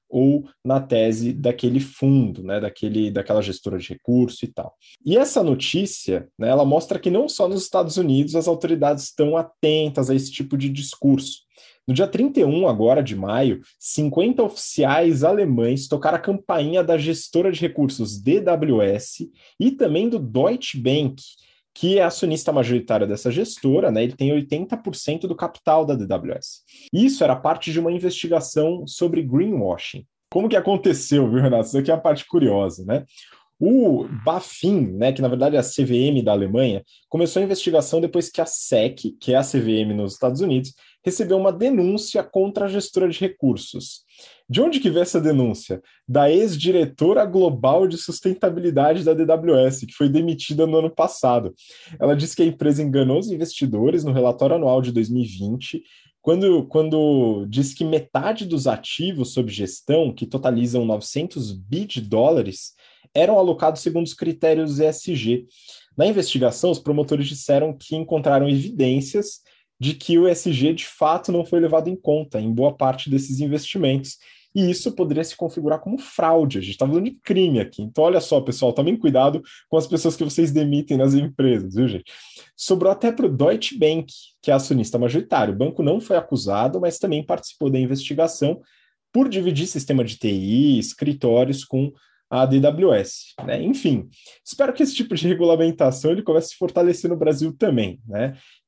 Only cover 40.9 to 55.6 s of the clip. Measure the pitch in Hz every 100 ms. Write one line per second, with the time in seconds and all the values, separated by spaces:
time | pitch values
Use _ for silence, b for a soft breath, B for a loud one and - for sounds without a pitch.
40.9 | b - 185 185 190 190 175 247 247 180
41.9 | 208 214 214 185 196 196 202 202 196 190
42.9 | - 185 165 190 - 135 98 - - -
43.9 | - _ b b b - 135 311 294 240
44.9 | 160 180 180 156 143 120 101 - 92 b
45.9 | b - 135 143 170 220 160 165 185 147
46.9 | - 160 208 208 185 175 123 131 156 190
47.9 | 165 - - 190 185 196 170 175 139 147
48.9 | 165 160 160 160 165 165 135 131 135 107
49.9 | - 147 147 165 147 - 151 160 160 160
50.9 | 165 165 - 131 123 101 - B B B
51.9 | 160 143 143 160 - 165 165 151 147 147
52.9 | 139 127 143 220 165 165 - 135 107 123
53.9 | 170 151 131 123 123 139 165 143 131 123
54.9 | 120 110 123 113 92 101 123